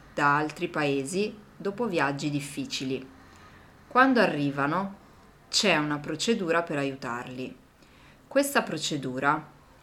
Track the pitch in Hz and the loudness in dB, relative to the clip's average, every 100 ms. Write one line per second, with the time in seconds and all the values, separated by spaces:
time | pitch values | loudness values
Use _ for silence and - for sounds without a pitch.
0 | - - 143 147 151 - 175 160 147 139 | -10 0 4 4 2 -4 -4 0 0 0
1 | 135 185 208 - - - 190 196 233 170 | 0 -2 -2 -4 -20 -8 -6 -4 -2 2
2 | 139 143 143 143 - - 127 - 135 131 | 0 0 -2 -4 -6 -8 -6 -6 -4 -4
3 | - - - - - - - - - 240 | -6 -20 -20 -20 -20 -20 -20 -20 -2 4
4 | 269 233 180 151 143 143 139 170 196 196 | 6 6 4 2 -2 0 0 0 -4 -10
5 | - - - - - - 208 160 151 147 | -20 -20 -20 -20 -4 0 4 4 2 -2
6 | 147 151 - 214 170 165 170 151 139 135 | -4 -4 0 0 2 0 0 -2 -2 -4
7 | 131 120 127 127 127 127 - _ - - | -6 -8 -8 -10 -10 -12 -20 _ -20 -20
8 | - - - 269 277 240 214 160 - 147 | -20 -20 -2 2 4 2 0 -4 -4 -4
9 | 131 127 143 156 - - - - | -4 -2 0 0 -2 -20 -20 -20